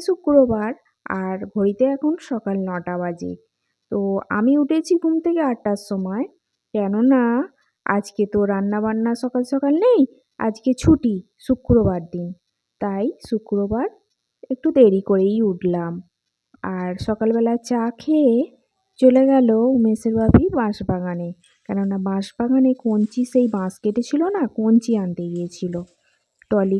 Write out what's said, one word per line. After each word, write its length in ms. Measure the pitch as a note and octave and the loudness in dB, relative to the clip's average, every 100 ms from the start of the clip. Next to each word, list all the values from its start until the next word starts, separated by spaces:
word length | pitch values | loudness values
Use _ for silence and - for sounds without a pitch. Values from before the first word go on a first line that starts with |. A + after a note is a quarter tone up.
| F4 | -2
শুক্রবার 640 | F4 - C#4+ B3+ A3 G#3+ D4 _ _ - F#3+ | -4 2 4 4 2 -4 -8 _ _ -10 -6
আর 160 | F#3+ F#3+ G3+ | -6 -8 -8
ঘড়িতে 300 | G#3+ G3+ G3+ C4 C#4 | -2 -2 0 0 0
এখন 180 | D4+ E4 - | -2 -4 -6
সকাল 260 | A#3+ G#3 G3 F#3 | -8 -4 -4 -4
নটা 260 | F3+ F3 F3+ | -6 -6 -6
বাজে। 320 | F3 E3+ F3+ F3 _ _ _ _ - | -6 -8 -10 -12 _ _ _ _ -8
তো 80 | G3+ G3 G3 - G#3 | -4 -2 -4 -4 0
আমি 140 | A3+ D4 | 2 2
উঠেছি 300 | C#4+ D#4+ D#4+ E4+ | 2 -2 0 0
ঘুম 120 | E4 D#4+ E4 | 0 -2 -2
থেকে 160 | E4+ D4 | -2 -2
আটটার 280 | A#3 G#3+ G3+ - | -2 -4 -4 -4
সময়, 360 | G3 F#3 G3 E4+ _ _ _ _ | -6 -6 -6 -8 _ _ _ _
কেননা 500 | G#3+ G3 G#3 B3 C4+ A#3+ A#3 F4+ _ _ _ - | -4 -2 0 2 4 2 0 -4 _ _ _ -4
আজকে 380 | G3+ G3+ - G3+ | -4 -4 -4 -2
তো 60 | G#3 G3+ | 0 0
রান্না 280 | G3 G3+ G#3 A3 | -2 -2 -2 -2
বান্না 260 | A3 A3+ A#3+ | -2 -2 -4
সকাল 200 | B3+ B3+ B3 | -4 -4 -4
সকাল 200 | C4+ C#4 D4+ A#4 | -2 0 2 4
নেই, 140 | A#4 C4+ - _ - A3+ | 4 2 -2 _ -8 -6
আজকে 240 | G#3+ - B3+ | -4 -2 0
ছুটি, 340 | - D#4+ A#3+ G3 - _ - | 4 4 2 -4 -8 _ -4
শুক্রবার 560 | B3+ - A#3+ G3+ F3+ E3+ | -4 2 2 2 -2 -6
দিন, 140 | F3+ F3 F3+ _ _ _ - | -10 -10 -12 _ _ _ -10
তাই 240 | G#3 G3 A#3 - - | -6 -4 -4 -6 -6
শুক্রবার 580 | A3 A3 G3+ G3+ A3 F4+ - _ _ _ _ - | -6 -4 -4 -2 -4 -6 -8 _ _ _ _ -10
একটু 140 | C4 D#4+ C#4+ | -6 0 6
দেরি 240 | A3+ F#3+ G3 | 6 6 0
করেই 280 | G3 G3 A3 A3 | 0 2 0 0
উঠলাম। 420 | F3 F#3 F3 E3+ E3+ - _ _ _ _ _ F#3+ F#3 | -2 -2 -2 -4 -8 -14 _ _ _ _ _ -10 -8
আর 140 | F3+ F3+ - | -8 -6 -6
সকালবেলা 460 | G#3+ A3 A3+ A#3 A#3 - | -2 0 0 0 -2 -4
চা 140 | A#3+ A3+ A#3+ | -4 -4 -6
খেয়ে 340 | - D#4 C#4+ A#3 E4 _ _ _ _ - | -2 2 4 2 -2 _ _ _ _ 2
চলে 240 | B3+ B3+ C4+ | 6 6 6
গেল 180 | C4+ B3 A3 A#3+ C4 | 4 4 4 2 2
উমেশের 380 | A3+ A3 A#3 A3 | 2 0 -2 0
বাপি 240 | A3+ B3+ F4 F4+ | 6 6 6 0
বাঁশবাগানে, 680 | A3 G#3+ F#3+ F#3 F3+ F3 F3 F3+ _ _ - | -2 -4 -4 -4 -4 -6 -8 -12 _ _ -6
কেননা 320 | G3 G3 G3 F#3+ | -4 -2 -2 -4
বাঁশবাগানে 640 | G3 G3 - A#3+ C4 C4 C4 A3+ | -4 -6 -4 0 2 4 2 0
কঞ্চি 360 | G#3+ G#3+ - B3 | 0 0 -2 -2
সেই 160 | B3+ A#3+ G#3 | 2 0 0
বাঁশ 180 | F#3 - | -6 -6
কেটেছিল 380 | G#3+ A3 A#3+ D4 E4+ G4+ | -4 -4 -2 -2 -2 -2
না, 80 | A#3+ - | -4 -2
কঞ্চি 320 | A3 A3+ A#3 A3 | 2 2 2 -2
আনতে 200 | F#3 F3 F3 | -2 -6 -8
গিয়েছিল। 420 | F3 F3 - F3+ F3 F3 _ _ _ _ _ - | -6 -8 -8 -8 -8 -12 _ _ _ _ _ -4
ট্রলি 300 | G#3 F#3+ F#3+ | 0 0 0